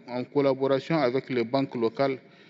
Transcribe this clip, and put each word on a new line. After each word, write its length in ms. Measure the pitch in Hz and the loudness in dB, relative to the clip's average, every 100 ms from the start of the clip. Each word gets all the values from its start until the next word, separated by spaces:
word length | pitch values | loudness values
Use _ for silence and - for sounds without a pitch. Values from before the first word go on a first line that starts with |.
| - | -8
en 160 | 123 | -8
collaboration 760 | 123 143 139 135 135 135 - 165 | -2 0 2 2 0 0 0 2
avec 320 | 123 131 - | 2 0 -2
les 140 | 127 | -2
banques 320 | 113 135 135 123 | 0 -2 -2 -2
locales 440 | 113 - 139 127 - - | -2 0 -2 -2 -10 -20